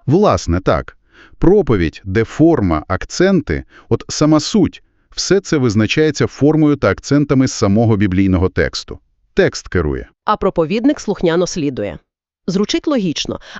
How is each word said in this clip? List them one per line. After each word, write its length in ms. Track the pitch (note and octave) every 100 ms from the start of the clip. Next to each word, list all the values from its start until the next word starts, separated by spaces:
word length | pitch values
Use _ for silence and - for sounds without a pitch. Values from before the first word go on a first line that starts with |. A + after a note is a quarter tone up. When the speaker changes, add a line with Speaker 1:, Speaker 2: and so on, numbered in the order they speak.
| -
Speaker 1:
Власне, 540 | D#3+ G3+ G2 - F2
так. 380 | - E2+ - - _ _ - -
Проповідь, 640 | - G#3 C#3 G#2+ D#2+ -
де 200 | G2 F#2+
форма, 600 | A2 - D#3+ D3+ F#2+ D#2 -
акценти, 760 | F#2 - - F#3 F#3+ - D2 - - -
от 160 | A2+ -
сама 320 | - D3+ D#3
суть, 420 | - A3 D#3 - _ _ _
все 300 | - - F#3+
це 160 | - D#3
визначається 720 | B2+ G#2 G#2+ - D#3 C#3+ A#2+
формою 500 | - C#3 D#3 D3+ C#3
та 140 | G#2+
акцентами 580 | F#2 - C#3+ D3 C3 C3
з 40 |
самого 440 | - G2+ G2+ A2+ G#2+
біблійного 520 | G2+ F#2 G2 F#2 F#2
тексту. 500 | - C#2+ - - - _ _ _
Текст 340 | - E3+ - -
керує. 400 | F#2 D2+ C2 - _
Speaker 2:
А 120 | - G#3+
проповідник 640 | G3+ F3 D#3 G#3+ B3 D4+
слухняно 460 | - F#3 F3 E3 F3
слідує. 520 | - C#3+ A#2 G2+ D2 _ _ _ _ -
Звучить 400 | F#3 G#3 E4+ E4
логічно, 540 | C4+ F#3 - - - -